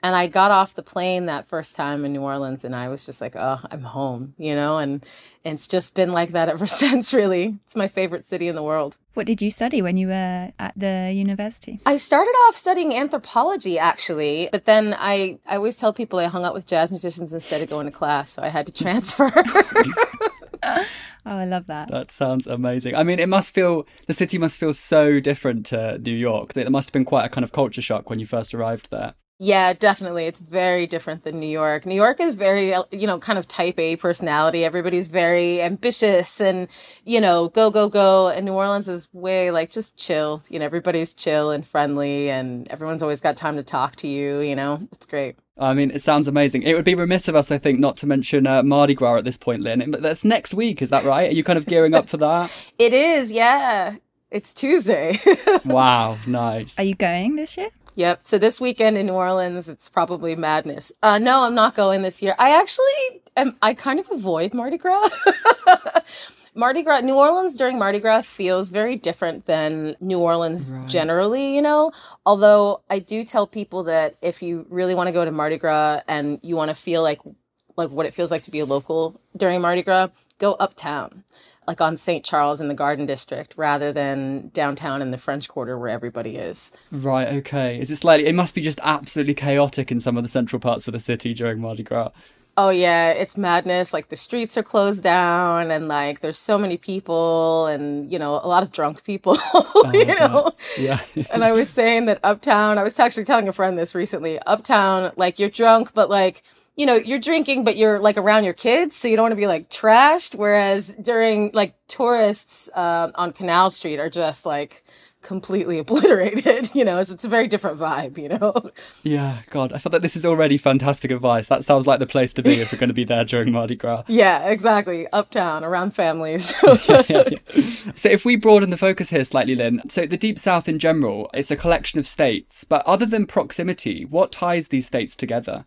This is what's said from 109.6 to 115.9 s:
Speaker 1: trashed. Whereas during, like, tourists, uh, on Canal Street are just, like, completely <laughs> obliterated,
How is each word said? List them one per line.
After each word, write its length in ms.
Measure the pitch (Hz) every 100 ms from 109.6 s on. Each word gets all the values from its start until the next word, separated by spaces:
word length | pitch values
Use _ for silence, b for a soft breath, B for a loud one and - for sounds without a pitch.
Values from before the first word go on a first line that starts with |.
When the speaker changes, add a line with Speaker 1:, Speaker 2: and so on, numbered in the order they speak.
| 165
Speaker 1:
trashed. 640 | - 220 220 277 330 - -
Whereas 580 | 208 208 196 196 208 -
during, 500 | 220 233 226 214 208
like, 220 | 220 202 _ _
tourists, 840 | - 247 240 214 208 - - - -
uh, 360 | 175 170 170 -
on 160 | 175
Canal 380 | - 185 170 190
Street 300 | 185 165 151
are 100 | 156
just, 360 | 160 160 147 -
like, 380 | 143 147 - b b b b
completely 560 | - 190 - 190 175 170
<laughs> 40 |
obliterated, 840 | 156